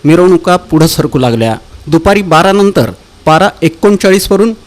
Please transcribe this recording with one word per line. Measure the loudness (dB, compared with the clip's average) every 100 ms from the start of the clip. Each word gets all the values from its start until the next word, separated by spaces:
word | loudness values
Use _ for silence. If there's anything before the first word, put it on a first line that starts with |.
| 2
मिरवणुका | 2 2 2 0 -4
पुढे | -2 0 0
सरकू | -2 -4 -2
लागल्या. | -2 -2 -4 -4 -12 -20 -4
दुपारी | -2 0 -2
बारा | 0 0 2
नंतर | 2 0 0 -4 -6 -20 -8 0
पारा | 0 0 -2
एकोणचाळीस | -4 0 0 2 2 0 0
वरून | -2 -2 -4